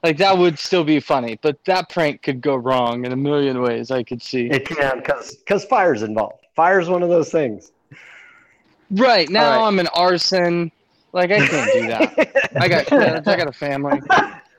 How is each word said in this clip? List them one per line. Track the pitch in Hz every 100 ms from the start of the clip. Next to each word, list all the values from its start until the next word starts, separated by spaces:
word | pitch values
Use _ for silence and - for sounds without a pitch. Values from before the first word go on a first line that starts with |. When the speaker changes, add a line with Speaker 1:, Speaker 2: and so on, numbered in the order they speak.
Speaker 1:
like, | 170 151
that | 196 190
would | 180 151
still | - 180 151
be | 151
funny, | - 143 117 110
but | 156 143 -
that | 185 175
prank | - 151 127
could | - 131
go | 143 135
wrong | 123 127 120 120 123
in |
a | 127
million | 139 147 139 127
ways | 123 117 117
I | 131
could | 113 120
see. | - 131 120
Speaker 2:
It | 139 135
can, | 160 139 127
'cause, | - 139 110 - -
'cause | 196 -
fire's | 247 185 117
involved. | 107 107 104 - _ -
Fire's | 165 190 170
one | 180
of | 175
those | 175 147
things. | 165 139 104 - _ _ - - - - _ _ _ _ _ _
Speaker 1:
Right, | 190 254 220 151
now | 196 -
Speaker 2:
All | 220
right. | 220
Speaker 1:
I'm | 196
an | 170
arson. | 170 180 180 - 185 175 175 170 _ _ _ _
Like, | 180 175
I | 208 -
can't | 151 127
do | 523 -
that. | - - - - - - -
Speaker 2:
<laughs> |
Speaker 1:
I | 180
got | 170 -
kids. | 285 208 160 160
I | 190
got | 156
a |
family. | - 147 139 143 285 -
Speaker 3:
<laughs> | 370 403 - _